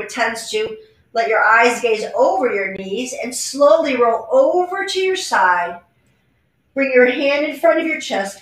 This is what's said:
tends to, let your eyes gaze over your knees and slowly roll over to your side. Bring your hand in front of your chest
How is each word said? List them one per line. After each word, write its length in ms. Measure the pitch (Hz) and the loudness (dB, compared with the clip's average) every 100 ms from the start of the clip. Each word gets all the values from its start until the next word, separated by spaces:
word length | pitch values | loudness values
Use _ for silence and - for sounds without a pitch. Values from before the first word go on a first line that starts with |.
| 202 | -8
tends 400 | 247 226 226 - | -4 -4 -4 -6
to, 260 | 214 220 - - _ _ 226 | -4 -4 -8 -18 _ _ -4
let 120 | 220 | 0
your 160 | 220 | 2
eyes 360 | 214 226 240 - | 4 4 4 2
gaze 240 | 240 214 - - | -2 -2 -2 0
over 360 | 285 381 240 | 2 2 0
your 220 | 202 196 | -2 -4
knees 400 | 190 190 214 254 - | -8 -8 -6 -6 -8
and 120 | 240 - | -8 -8
slowly 600 | - 269 285 330 302 247 | -8 2 4 4 2 2
roll 320 | 233 226 - | 2 0 0
over 520 | 262 311 349 359 381 | 2 4 2 -2 -4
to 160 | 381 370 | -4 -2
your 160 | 381 370 | -2 -2
side. 640 | - - 190 175 175 - _ _ _ _ _ _ _ _ _ | -2 0 2 2 -2 -8 _ _ _ _ _ _ _ _ _
Bring 180 | 269 269 | -4 2
your 140 | 254 247 | 4 4
hand 400 | 254 277 285 302 | 4 0 0 -2
in 100 | 269 | 0
front 240 | 330 320 | 2 2
of 60 | 320 | 0
your 160 | 302 | -4
chest 400 | - 202 196 - | -6 -6 -6 -10